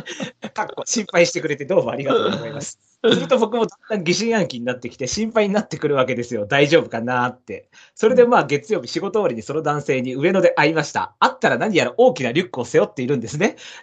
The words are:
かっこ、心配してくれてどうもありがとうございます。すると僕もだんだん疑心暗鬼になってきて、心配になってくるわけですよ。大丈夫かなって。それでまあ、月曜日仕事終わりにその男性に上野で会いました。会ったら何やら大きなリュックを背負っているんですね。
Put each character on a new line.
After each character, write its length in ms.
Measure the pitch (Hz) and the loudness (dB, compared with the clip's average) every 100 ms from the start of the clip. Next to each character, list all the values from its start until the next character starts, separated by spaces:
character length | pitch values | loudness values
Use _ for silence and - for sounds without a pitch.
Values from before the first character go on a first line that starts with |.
| - - - - 214 | -4 -10 -12 -12 -12
か 100 | - | -8
っ 20 | - | -8
こ、 80 | - - | -8 -6
心 180 | 233 | -4
配 220 | 208 175 170 | 0 2 2
し 20 | |
て 100 | 170 | 0
く 60 | 156 | -6
れ 80 | |
て 120 | 139 143 | -6 0
ど 120 | 185 | 0
う 60 | |
も 80 | 117 | 0
あ 40 | 123 | -4
り 60 | |
が 120 | 135 | -2
と 120 | 214 - | 0 0
う 60 | |
ご 40 | 110 | -4
ざ 120 | 113 | -8
い 20 | |
ま 100 | 110 | -10
す。 180 | - - _ _ 226 | -12 -16 _ _ 2
す 100 | 180 | 2
る 80 | 170 | 2
と 100 | 247 | 0
僕 180 | 214 233 | 0 0
も 100 | 220 | -4
だ 100 | - | -6
ん 20 | - | -8
だ 80 | 214 | -4
ん 40 | |
疑 120 | 165 | -2
心 200 | 170 226 226 | -2 0 0
暗 80 | |
鬼 140 | 170 127 | -2 -4
に 60 | |
な 80 | 120 | -8
っ 80 | 123 | -6
て 100 | 117 | -10
き 60 | - | -10
て、 100 | - | -8
心 240 | - 220 | -4 -2
配 160 | 220 208 | 0 2
に 80 | |
な 60 | 208 | 0
っ 80 | - | -4
て 100 | 147 | -6
く 80 | 147 | -2
る 80 | |
わ 100 | 139 | 0
け 120 | 123 120 | 0 -2
で 80 | |
す 100 | 120 | -6
よ。 120 | 117 104 | -6 0
大 200 | 139 143 | 2 4
丈 140 | 165 | 4
夫 80 | 117 | 2
か 120 | 117 | -6
な 260 | 117 127 123 | -4 -2 -2
っ 120 | 123 | -4
て。 300 | - 95 _ - - | -14 -14 _ -20 -16
そ 140 | - 220 | 0 2
れ 80 | 254 | 6
で 100 | 240 | 6
ま 120 | 226 | 6
あ、 60 | |
月 280 | 139 143 - | 2 -2 -2
曜 80 | 196 | -6
日 80 | - | -4
仕 100 | 165 | -6
事 220 | 196 208 | -2 0
終 20 | |
わ 60 | 180 | -2
り 80 | 113 | -4
に 60 | |
そ 120 | 107 | -6
の 80 | 147 | -4
男 200 | 151 147 | -2 -4
性 200 | 143 131 | -2 -2
に 140 | 127 131 | -2 -2
上 160 | 165 | 0
野 80 | 190 | 4
で 120 | 170 160 | 4 6
会 140 | 151 | 4
い 40 | |
ま 80 | 160 | 2
し 100 | 143 | -2
た。 220 | 101 92 - | -4 -6 0
会 100 | 254 | 0
っ 60 | - | 2
た 120 | 151 | 0
ら 80 | 123 | 2
何 180 | 196 170 | 2 2
や 80 | |
ら 100 | 123 165 | 2 4
大 180 | 254 | 4
き 100 | - | 4
な 80 | 123 | -2
リ 100 | 135 | -2
ュ 40 | 131 | -2
ッ 40 | |
ク 100 | - | -6
を 40 | |
背 160 | 117 160 | 0 0
負 60 | 208 | 0
っ 80 | |
て 80 | - | -2
い 40 | 123 | -4
る 100 | 139 | -2
ん 40 | |
で 80 | 107 | -4
す 100 | 147 | -2
ね。 180 | 220 - - - | -2 -2 -18 -14